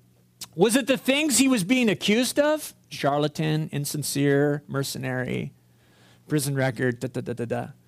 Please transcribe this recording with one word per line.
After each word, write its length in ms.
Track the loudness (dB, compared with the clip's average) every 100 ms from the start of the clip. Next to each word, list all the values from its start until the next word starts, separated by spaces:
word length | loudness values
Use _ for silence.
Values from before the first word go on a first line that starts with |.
| _ _ _ _ -10 0
Was 200 | 4 4
it 120 | 2
the 100 | 0
things 400 | 2 2 2 4
he 100 | 4
was 160 | 4
being 260 | 2 2 2
accused 500 | 2 2 2 2 2
of? 340 | 2 0 -4 -18 _
Charlatan, 800 | -4 0 0 0 0 -2 -2 -2
insincere, 920 | -6 -6 -6 -4 0 2 4 2 0 -4
mercenary, 840 | -6 -6 -6 -6 -6 -4 -6 -8 -12 _ _ _ _ _ _ -4
prison 280 | -2 0 0
record, 440 | -2 0 -2 -2
da, 80 | -6
da, 140 | -6
da, 120 | -8
da, 120 | -6 -6
da. 220 | -6 -8 -14